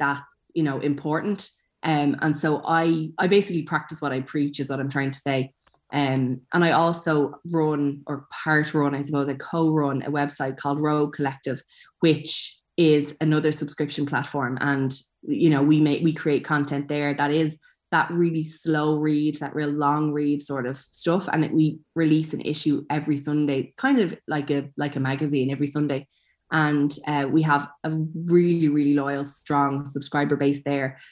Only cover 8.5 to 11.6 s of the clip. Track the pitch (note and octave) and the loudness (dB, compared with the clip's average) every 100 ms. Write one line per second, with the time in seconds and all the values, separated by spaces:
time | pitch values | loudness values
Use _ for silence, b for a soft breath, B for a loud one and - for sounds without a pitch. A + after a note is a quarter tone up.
8.5 | D3+ D3+ D#3 C#3+ C#3 C#3+ D3 C#3 C3+ - | 2 2 2 0 0 -2 -2 -2 -4 -6
9.5 | E3+ D#3+ D#3 C#3+ C3+ C#3 D3 C#3+ - C3+ | 0 2 2 2 -2 -2 -2 -2 -4 -6
10.5 | C3+ C#3+ C#3+ D3+ D3+ D3 - C#3 C#3 - | -6 -4 0 2 2 0 0 -4 -4 -8
11.5 | B2 | -8